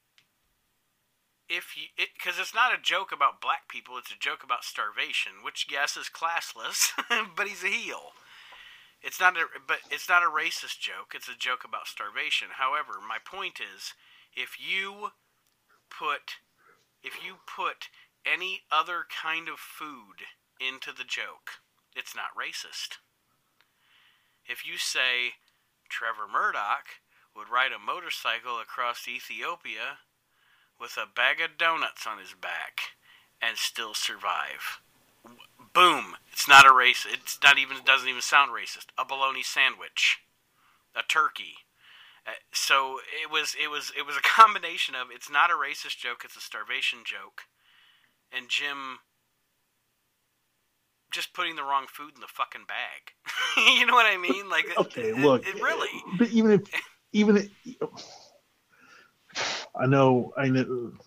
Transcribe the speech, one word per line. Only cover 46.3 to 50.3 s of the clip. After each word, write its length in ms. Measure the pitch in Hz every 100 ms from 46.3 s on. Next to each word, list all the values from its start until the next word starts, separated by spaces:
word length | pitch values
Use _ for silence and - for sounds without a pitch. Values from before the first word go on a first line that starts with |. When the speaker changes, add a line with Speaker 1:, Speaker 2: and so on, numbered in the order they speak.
| -
Speaker 1:
a 40 |
starvation 600 | - 113 107 131 135 123
joke. 380 | 110 104 101 - - _ _ _ _ _ _ _ _
And 160 | 127 123
Jim 520 | - 143 143 131 127 _ _ _ _ _ _ _ _ _ _ _ _ _